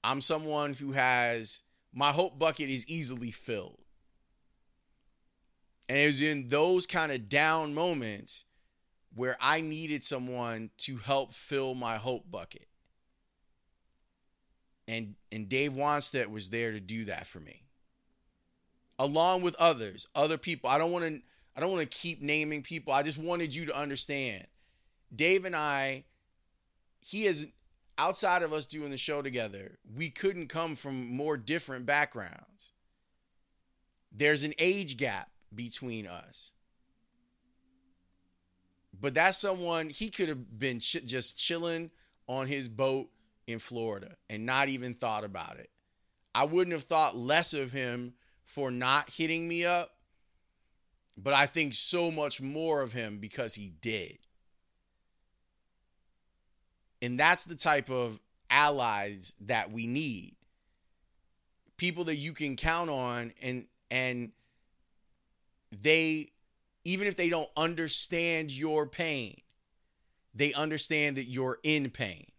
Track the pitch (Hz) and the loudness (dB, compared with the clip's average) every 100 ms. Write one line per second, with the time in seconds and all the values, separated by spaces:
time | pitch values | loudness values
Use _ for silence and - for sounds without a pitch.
0 | 113 135 - 156 156 151 147 131 139 135 | 0 2 2 2 0 -2 -2 -4 -2 4
1 | 127 123 120 117 110 - _ _ _ 123 | 6 6 4 2 -2 -6 _ _ _ 2
2 | 143 147 185 139 160 151 143 131 123 165 | 4 4 0 2 2 2 -4 -4 -4 -6
3 | 131 127 117 - - 107 90 - - _ | -4 -6 -8 -8 -6 -6 -6 -16 -20 _
4 | _ _ _ _ _ _ _ _ _ _ | _ _ _ _ _ _ _ _ _ _
5 | _ _ _ _ _ _ _ _ - 139 | _ _ _ _ _ _ _ _ 0 4
6 | 147 135 151 147 123 143 170 185 175 180 | 6 4 2 0 0 4 6 4 2 0
7 | 156 131 104 143 156 160 151 147 175 156 | 0 -2 0 4 4 4 0 0 0 0
8 | 113 104 - - - _ _ _ _ _ | -4 -8 -8 -10 -10 _ _ _ _ _
9 | _ 113 127 123 131 160 160 156 160 147 | _ -4 -4 2 2 2 0 -6 -4 -2
10 | - 135 127 123 120 113 113 - - 127 | 0 -2 -4 -4 -4 -6 -8 -4 -4 -4
11 | 113 139 117 - - 139 131 127 120 110 | 0 0 0 -10 -4 -2 -2 -2 -4 -4
12 | 123 123 - 95 85 - _ _ _ _ | -4 -6 -6 -12 -12 -18 _ _ _ _
13 | _ _ _ _ _ _ _ _ _ _ | _ _ _ _ _ _ _ _ _ _
14 | _ _ _ _ _ _ _ _ - 113 | _ _ _ _ _ _ _ _ -6 -4
15 | 107 104 _ 110 101 131 147 131 147 147 | -4 -12 _ -10 -2 0 0 0 0 2
16 | - 139 107 107 92 117 117 107 92 110 | 2 0 -4 -6 -6 -2 -2 -4 -8 -8
17 | 104 90 - 90 76 - _ _ _ _ | -6 -8 -10 -14 -18 -20 _ _ _ _
18 | _ _ _ _ _ _ _ _ _ - | _ _ _ _ _ _ _ _ _ -2
19 | 139 151 175 185 175 165 170 139 107 98 | 2 4 4 4 2 6 6 6 -4 -8
20 | - 151 156 160 175 160 120 143 165 175 | -4 2 2 2 -2 -2 2 4 4 0
21 | 165 147 _ _ _ - 170 185 147 - | -2 -6 _ _ _ -4 0 0 -2 -4
22 | 175 143 143 151 151 151 - 165 - 135 | -6 -4 0 0 0 -4 -6 -8 0 2
23 | 147 147 160 175 160 135 156 139 143 135 | 2 -4 -4 -2 -2 -4 -6 -4 -4 -4
24 | - 143 127 98 - _ _ _ _ _ | -2 -2 -2 -6 -12 _ _ _ _ _
25 | _ 117 160 190 185 165 151 139 135 135 | _ 0 2 4 2 -2 0 0 -2 -4
26 | - _ _ _ _ _ _ _ _ _ | -12 _ _ _ _ _ _ _ _ _
27 | - 202 208 156 151 _ _ _ _ - | -8 0 2 2 -4 _ _ _ _ 0
28 | 160 185 196 175 165 156 135 156 147 131 | 2 4 4 4 2 -2 -4 -6 -6 -4
29 | - 147 139 123 110 98 98 - - 113 | -2 -2 -2 -2 -4 -6 -14 -18 -14 -6
30 | 160 - 196 180 151 160 165 143 143 131 | -6 0 -2 -2 -6 -4 -4 -4 -6 -6
31 | 120 127 151 147 107 165 - 131 123 143 | -4 -4 -2 -2 -2 -4 -4 -6 0 2
32 | 147 117 90 - - _ - _ _ _ | 2 -4 -12 -14 -20 _ -20 _ _ _
33 | _ _ _ _ _ _ _ _ _ _ | _ _ _ _ _ _ _ _ _ _
34 | _ 104 147 151 147 156 175 202 165 123 | _ 2 4 4 0 2 2 2 -4 -4
35 | 131 98 - _ _ 107 120 - 127 113 | -2 -4 -8 _ _ -10 -6 -6 -6 -8
36 | 98 87 - - - _ _ _ _ _ | -8 -12 -14 -16 -16 _ _ _ _ _
37 | _ _ _ _ _ _ _ _ _ _ | _ _ _ _ _ _ _ _ _ _
38 | _ _ _ _ _ _ _ _ _ 95 | _ _ _ _ _ _ _ _ _ -6
39 | 139 135 180 185 202 185 170 165 156 143 | -2 2 2 2 0 -2 -2 -2 -4 -8
40 | 220 - 170 135 123 113 135 120 - 170 | -8 -4 -4 -4 -10 -6 -4 -2 -4 -4
41 | 127 127 120 - - 170 170 165 165 _ | -4 -4 -4 -2 -2 0 -2 -4 -8 _
42 | _ _ - 131 131 143 123 107 135 135 | _ _ -8 -6 -4 -4 -6 -2 0 0
43 | - _ _ _ - 113 - 120 113 101 | -4 _ _ _ -10 -8 -6 -4 -4 -6
44 | 95 - - 110 117 131 139 131 123 117 | -10 -20 -10 -6 0 2 2 0 -6 -4
45 | 120 107 104 92 82 - - _ _ _ | -2 -2 -4 -8 -10 -12 -18 _ _ _
46 | _ _ _ - 147 170 180 165 - 165 | _ _ _ 2 4 4 2 0 2 4
47 | 147 120 123 156 170 151 131 135 127 123 | 4 2 2 4 4 -2 -2 -2 -2 -4
48 | 123 - _ _ - - 135 123 123 143 | -8 -14 _ _ -12 -4 -2 0 4 4
49 | 143 - 160 165 170 170 170 175 160 _ | 2 -2 0 0 -2 0 2 2 0 _
50 | _ _ _ _ _ _ _ _ _ _ | _ _ _ _ _ _ _ _ _ _
51 | _ - 101 139 143 165 147 120 - 175 | _ -6 4 6 6 4 0 0 2 2
52 | 170 156 147 - 135 151 165 147 127 123 | 2 2 -2 -2 -4 -2 0 0 0 -4
53 | 110 104 104 - 117 107 98 80 113 107 | -6 -6 -8 -6 -4 -4 -6 -6 -4 -2
54 | 85 - _ _ _ _ _ _ _ _ | -4 -12 _ _ _ _ _ _ _ _
55 | _ _ _ _ _ _ _ _ _ _ | _ _ _ _ _ _ _ _ _ _
56 | _ _ _ _ _ _ _ _ _ _ | _ _ _ _ _ _ _ _ _ _
57 | 123 123 156 175 - 160 165 147 131 127 | -4 6 6 6 2 0 4 4 2 -2
58 | 120 107 _ _ _ 135 147 139 117 104 | -2 -6 _ _ _ 6 6 4 2 0
59 | 101 101 90 - 101 117 92 113 117 135 | -4 -6 -10 -10 -2 0 0 -4 -2 -2
60 | 156 104 - _ _ _ _ _ _ _ | -2 -6 -10 _ _ _ _ _ _ _
61 | _ _ _ _ _ _ _ - 175 170 | _ _ _ _ _ _ _ -2 -2 0
62 | 165 147 151 147 147 127 160 165 170 135 | -4 -4 -6 -6 -6 -2 0 0 0 -2
63 | 123 120 117 - 127 127 - _ _ 127 | -2 -4 -6 -8 -6 -6 -8 _ _ -2
64 | 127 123 117 _ _ _ _ _ _ _ | 0 -4 -8 _ _ _ _ _ _ _
65 | _ _ _ _ _ _ _ 101 135 160 | _ _ _ _ _ _ _ 0 6 6
66 | 160 156 147 _ _ _ _ _ 170 185 | 6 0 -4 _ _ _ _ _ -4 0
67 | 202 190 175 170 147 151 165 165 160 - | -2 0 0 0 -2 0 0 0 0 2
68 | - 170 170 160 156 131 156 151 147 - | 2 0 0 0 -2 -4 0 2 0 -2
69 | 165 143 107 - _ _ _ _ _ _ | -2 -2 -6 -12 _ _ _ _ _ _
70 | _ _ _ 110 143 139 156 156 - 156 | _ _ _ 0 2 2 0 0 0 2
71 | 147 135 123 127 127 123 156 151 135 - | 2 0 -4 -2 -2 0 2 2 2 -2
72 | 107 80 - | -6 -6 -16